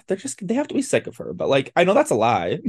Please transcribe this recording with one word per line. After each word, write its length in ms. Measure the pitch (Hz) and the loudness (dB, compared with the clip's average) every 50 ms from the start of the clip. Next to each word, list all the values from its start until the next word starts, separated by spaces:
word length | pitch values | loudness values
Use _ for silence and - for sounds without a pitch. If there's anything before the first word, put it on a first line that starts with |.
| _ | _
they're 100 | - 190 | -6 -6
just, 280 | 190 - 269 - - 208 | -6 -6 -12 -12 -10 -6
they 60 | 175 226 | -4 -2
have 120 | 269 302 | -2 -2
to 80 | 294 359 | -4 -4
be 60 | 330 | -4
sick 260 | 254 - - 117 - | -2 0 -2 -2 -2
of 100 | - 113 | -4 -12
her." 160 | - - - - | -12 -12 -10 -6
But, 160 | - 78 82 | -4 0 2
like, 220 | 135 139 135 - - | 2 2 0 0 2
I 80 | 165 180 | 2 4
know 100 | 185 202 | 4 4
that's 180 | 277 302 - | 2 2 2
a 40 | 139 | 2
lie. 440 | 107 110 120 113 95 85 90 127 180 320 | 2 4 4 2 2 0 -2 -4 -4 -6